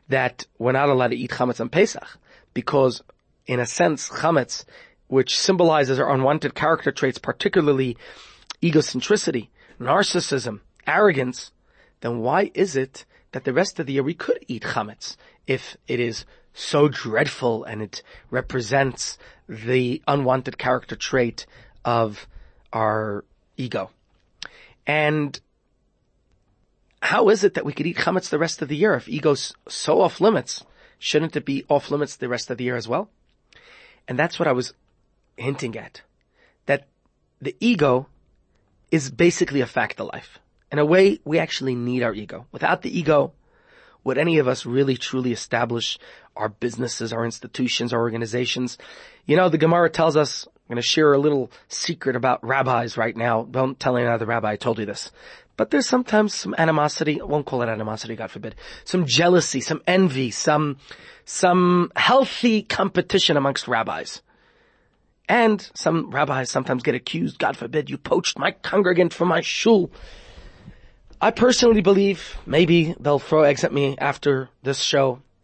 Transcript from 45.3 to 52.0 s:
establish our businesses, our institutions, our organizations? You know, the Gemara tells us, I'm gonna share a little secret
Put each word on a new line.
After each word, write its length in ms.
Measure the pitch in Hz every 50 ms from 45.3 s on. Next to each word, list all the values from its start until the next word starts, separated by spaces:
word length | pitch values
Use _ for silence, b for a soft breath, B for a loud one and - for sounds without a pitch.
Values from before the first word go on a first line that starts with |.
establish 640 | 113 - - - 123 117 120 117 117 117 - - - B B B B B B B B
our 120 | - 107 110
businesses, 640 | 101 - 123 120 110 117 123 117 - - 117 110
our 120 | 117 113 117
institutions, 680 | 117 - - - 113 - - 127 117 - - 120 120
our 80 | 123 113
organizations? 760 | 117 117 110 117 117 104 113 123 127 123 - 127 127 120 - B B B B B B B B B B
You 100 | - 147
know, 120 | 180 185 175
the 100 | 156 151
Gemara 320 | 165 165 170 175 170 165
tells 260 | 165 170 160 165 143
us, 300 | 156 - - - - -
I'm 280 | - _ _ _ - 120
gonna 80 | 120
share 300 | 120 - - 160 156 147
a 60 | 143 139
little 320 | 143 151 147 135 123 - b b b b
secret 480 | - - - - 165 -